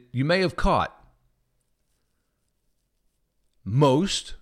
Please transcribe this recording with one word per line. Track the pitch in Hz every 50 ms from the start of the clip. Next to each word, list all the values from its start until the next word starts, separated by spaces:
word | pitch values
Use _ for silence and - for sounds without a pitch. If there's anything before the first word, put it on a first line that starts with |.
| - _
you | - 123 139
may | 156 175 190
have | 185 165 -
caught. | - - 196 165 107 82 - - - _ _ _ _ _ _ _ _ _ _ _ _ _ _ _ _ _ _ _ _ _ _ _ _ _ _ _ _ _ _ _ _ _ _ _ _ _ _ _ _ _ _ _ _ _ _ _ _ _ _ _ _ -
Most | 98 104 135 151 135 127 151 196 190 - - - - - -